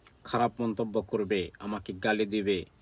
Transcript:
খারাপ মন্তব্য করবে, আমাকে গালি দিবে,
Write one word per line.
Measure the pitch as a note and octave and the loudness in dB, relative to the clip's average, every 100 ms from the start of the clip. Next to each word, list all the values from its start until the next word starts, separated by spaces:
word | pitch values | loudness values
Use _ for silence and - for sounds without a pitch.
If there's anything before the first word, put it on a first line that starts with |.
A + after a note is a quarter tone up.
| - - - | -20 -20 -4
খারাপ | A#2 - - | 0 0 0
মন্তব্য | A#2 G#2 A2+ G#2+ F#2+ | -2 0 0 -2 0
করবে, | G#2 G2 G2+ E2+ - G#2 | -2 2 0 0 -6 -8
আমাকে | G#2 - F#2+ A2 | -6 -6 -2 0
গালি | G#2+ G#2+ | 2 2
দিবে, | G#2+ G2+ F#2+ - - | 0 2 0 -2 -14